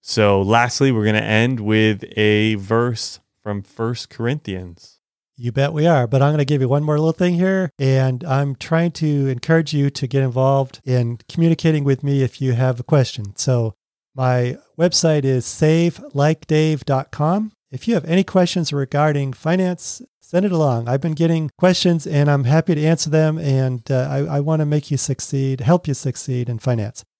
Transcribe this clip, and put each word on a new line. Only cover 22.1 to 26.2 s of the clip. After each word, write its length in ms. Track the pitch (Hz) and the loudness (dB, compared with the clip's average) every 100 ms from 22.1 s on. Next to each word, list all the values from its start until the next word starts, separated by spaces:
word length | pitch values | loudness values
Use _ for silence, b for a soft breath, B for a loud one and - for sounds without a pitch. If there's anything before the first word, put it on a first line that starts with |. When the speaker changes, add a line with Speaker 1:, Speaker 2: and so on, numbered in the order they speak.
| 147 147 | 0 2
Speaker 2:
I'm 140 | 143 | 2
happy 320 | 123 156 160 151 | 2 2 2 0
to 100 | 151 | 2
answer 240 | 165 - | 0 0
them, 280 | 156 156 156 | 2 2 0
and, 520 | 156 135 131 123 - | 0 0 0 -4 -2
uh, 180 | 131 135 | -2 0
I, 80 | 139 147 | -2 -2
I 140 | 143 | -2
wanna 240 | 143 160 151 | 0 0 0
make 260 | 151 - | -2 -2
you 60 | 139 | -4
succeed, 640 | - 131 - 139 135 131 | -2 -6 -4 -4 -2 -2
help 260 | 117 175 165 | 2 2 2
you 60 | |
succeed 560 | 135 135 - | -6 -6 -8